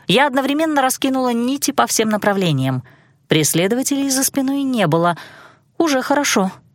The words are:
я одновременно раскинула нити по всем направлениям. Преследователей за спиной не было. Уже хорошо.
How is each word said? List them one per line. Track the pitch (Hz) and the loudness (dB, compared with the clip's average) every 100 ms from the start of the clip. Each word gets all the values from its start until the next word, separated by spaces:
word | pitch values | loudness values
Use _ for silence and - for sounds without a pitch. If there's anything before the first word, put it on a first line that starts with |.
| - | 0
я | 208 285 | 2 2
одновременно | 254 262 285 320 294 | 0 -2 0 0 0
раскинула | 254 - 269 262 254 | 0 0 -2 0 -2
нити | 233 240 277 - | -2 -2 -4 -4
по | - 233 | -2 0
всем | - 220 | 0 0
направлениям. | 208 208 196 180 139 131 127 - - _ _ - | 0 0 0 0 0 0 -4 -8 -18 _ _ 0
Преследователей | 156 147 160 190 240 262 277 277 | 0 2 2 0 0 -2 -2 -2
за | 262 | -2
спиной | 262 277 262 277 | -2 -2 -2 -2
не | 269 247 170 | -2 0 2
было. | 165 175 165 - - - _ _ - | 2 2 -2 -8 -20 -20 _ _ -2
Уже | 330 269 | 0 0
хорошо. | - 285 277 220 190 - _ | 2 0 2 0 0 -4 _